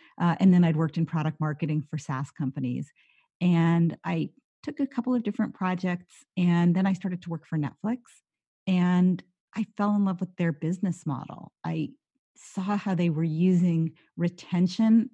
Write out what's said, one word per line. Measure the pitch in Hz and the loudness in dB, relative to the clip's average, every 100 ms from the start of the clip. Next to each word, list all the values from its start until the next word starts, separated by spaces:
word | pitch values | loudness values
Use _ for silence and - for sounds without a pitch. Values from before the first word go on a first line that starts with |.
| - - | -16 -2
uh, | 170 - | 0 4
and | 190 | 6
then | 180 | 6
I'd | 170 156 | 4 2
worked | 160 170 | 0 -2
in | 156 | -2
product | 165 151 156 | -2 -2 -2
marketing | 156 147 151 151 147 | -4 -4 -2 -4 -4
for | 156 | -8
SaaS | - 135 139 | -6 -8 -8
companies. | - 135 139 127 127 143 _ _ _ _ - | -6 -6 -4 -6 -6 -8 _ _ _ _ -2
And | 180 165 165 170 165 - | 2 4 4 2 2 -2
I | 170 170 147 _ _ _ | -6 -4 -6 _ _ _
took | - 294 | -10 -6
a | 277 | -4
couple | - 254 | -4 -2
of | 247 | -2
different | 208 202 208 | -2 -4 -4
projects, | - 185 180 185 175 - - _ - | -4 -4 -2 -4 -6 -10 -20 _ 0
and | 175 170 175 | 2 4 4
then | 180 196 | 2 0
I | |
started | 185 190 180 | -2 -4 -8
to | 175 | -8
work | 165 - | -10 -6
for | 156 | -4
Netflix, | 143 - 214 247 _ _ _ _ _ _ - | -4 -6 -8 -8 _ _ _ _ _ _ -2
and | 180 180 180 185 180 - _ _ | 2 2 4 2 0 -6 _ _
I | 214 - - | -8 -6 -4
fell | 208 | -2
in | 208 | 0
love | 196 180 | 0 -2
with | 185 - | -6 -2
their | 170 | -2
business | - 160 180 190 - 156 | -2 -4 -4 -4 -4 -6
model. | 131 - - - _ | -8 -8 -16 -18 _
I | 160 160 147 - _ _ _ _ | -8 -6 -6 -10 _ _ _ _
saw | - - 190 202 | -14 -8 -4 -2
how | 202 | -2
they | 175 170 | 0 0
were | 156 | 0
using | 165 156 185 180 175 165 160 - _ - | -2 2 4 4 4 2 0 -4 _ -6
retention, | 175 175 - 175 180 - 220 226 - | -6 -6 -4 0 0 2 4 4 2